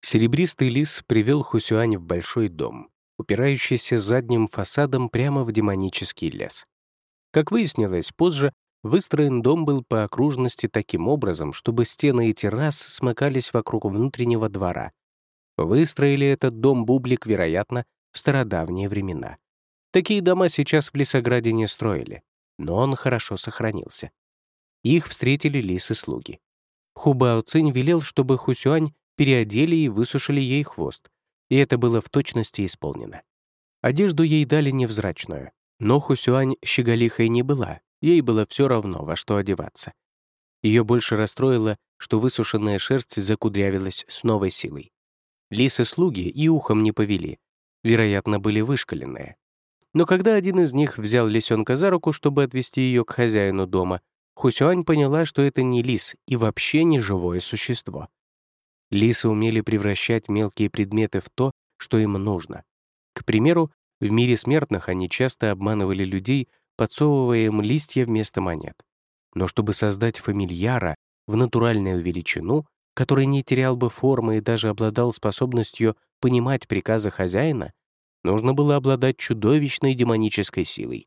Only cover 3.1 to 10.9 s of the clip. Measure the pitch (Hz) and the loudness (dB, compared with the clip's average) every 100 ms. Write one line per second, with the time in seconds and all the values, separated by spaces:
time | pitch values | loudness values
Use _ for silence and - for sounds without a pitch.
3.1 | _ - 104 135 135 - 127 - 120 101 | _ -4 0 0 0 -2 -2 0 -2 2
4.1 | 123 120 120 107 - 95 - 143 131 120 | 0 2 0 0 -2 -4 0 0 0 -2
5.1 | 113 139 139 117 110 104 95 95 - 95 | 0 0 0 0 0 0 0 -2 -4 -6
6.1 | - 82 71 50 - - _ _ _ _ | -6 -8 -6 -10 -12 -18 _ _ _ _
7.1 | _ _ 156 151 - 180 - 104 90 80 | _ _ -2 0 0 0 -2 -2 -2 -4
8.1 | - 175 151 139 - _ _ 107 160 - | 0 0 2 -2 -4 _ _ -2 -2 0
9.1 | 147 147 123 113 165 151 139 123 113 104 | 0 2 2 2 2 2 -2 0 -2 -2
10.1 | - 143 131 127 - 110 110 - | 0 0 0 -4 -2 -4 -4 -4